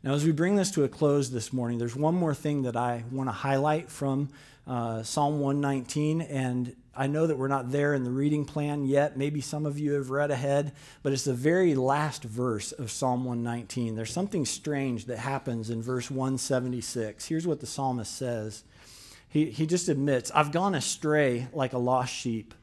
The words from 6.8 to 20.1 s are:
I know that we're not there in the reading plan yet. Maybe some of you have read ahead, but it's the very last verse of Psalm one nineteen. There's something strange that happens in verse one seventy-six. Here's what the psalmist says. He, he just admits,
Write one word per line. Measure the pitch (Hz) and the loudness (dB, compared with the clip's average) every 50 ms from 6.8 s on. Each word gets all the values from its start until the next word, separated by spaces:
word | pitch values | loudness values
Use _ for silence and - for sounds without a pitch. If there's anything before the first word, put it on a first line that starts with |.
| - _ - | -20 _ -4
I | - 135 | -2 -2
know | 139 143 156 165 165 | 0 2 2 2 2
that | 156 127 | 2 0
we're | 131 | 0
not | 135 139 139 123 123 | 0 0 0 0 0
there | 135 143 143 147 147 | 0 2 4 4 2
in | 139 | 2
the | 127 123 | 0 0
reading | 127 135 139 147 151 147 143 | 0 2 2 2 2 2 0
plan | - - 156 147 147 147 147 139 | -2 -2 -2 -2 0 -2 -2 0
yet. | 131 139 139 143 151 139 | 4 4 4 4 2 0
Maybe | 131 139 147 151 151 | -2 -2 -2 -2 -4
some | 127 - - 151 151 | -6 -4 -4 -4 -2
of | 147 143 147 | -2 -2 -2
you | 151 143 | -2 0
have | 143 143 135 127 | 0 0 -2 -2
read | 131 139 147 147 | 0 0 2 0
ahead, | 143 123 135 139 139 143 147 147 - - - - - - | 0 0 0 2 2 2 2 0 -6 -10 -20 -20 -20 -4
but | - 139 | -2 0
it's | 139 127 - | 0 0 0
the | 143 | 0
very | 127 120 127 156 170 185 185 175 147 | -2 2 4 4 4 6 4 4 4
last | 131 127 131 135 147 151 151 127 - - | 4 4 2 2 2 2 -2 -4 -6 -10
verse | 117 107 120 123 127 113 101 98 - | -8 -4 -2 0 0 0 -2 -4 -8
of | - - 131 110 | -8 -8 -8 -8
Psalm | - - 139 127 123 123 127 | -4 -2 0 0 0 0 -2
one | 127 120 117 | -2 -2 -2
nineteen. | 117 120 117 120 113 - - 131 120 113 110 | -2 -2 -4 -6 -6 -6 -4 -2 -2 -2 -2
There's | 110 113 110 | -4 -6 -4
something | - 170 185 202 - 180 135 | -2 -4 -2 -2 0 -2 -2
strange | - - - - 151 147 139 139 135 120 110 98 | -2 -4 -6 -4 -4 -2 -2 0 -2 -2 -4 -6
that | 107 123 110 | -8 -8 -6
happens | 117 135 139 135 - 135 120 117 110 107 | -4 -4 -4 -4 -2 -4 -4 -4 -4 -4
in | 117 113 | -4 -4
verse | 113 120 127 123 120 - | -4 -2 -4 -4 -4 -4
one | 139 131 131 135 135 123 | -4 -2 -2 -2 -2 -2
seventy-six. | - - 139 127 123 127 123 123 110 - - 123 113 107 104 - - | 0 0 0 0 0 -2 -4 -4 -6 -6 -4 -4 -4 -4 -6 -10 -6
Here's | - 160 160 165 | -4 -4 -2 0
what | 175 151 - | -2 -2 -2
the | - | -4
psalmist | 120 - - 139 135 127 123 107 - - | -10 -6 -2 -2 -2 -2 -2 -4 -6 -8
says. | - 135 123 120 113 107 110 107 - - - - - - - - - - - - - - _ | -6 -4 -4 -4 -4 -6 -6 -10 -12 -18 -20 -20 -20 -20 -20 -20 -20 -20 -20 -20 -20 -20 _
He, | - 151 156 | 2 2 2
he | 160 110 131 160 | 2 0 -2 0
just | 156 175 175 175 180 | 0 0 0 2 0
admits, | 156 139 139 147 | 0 2 2 2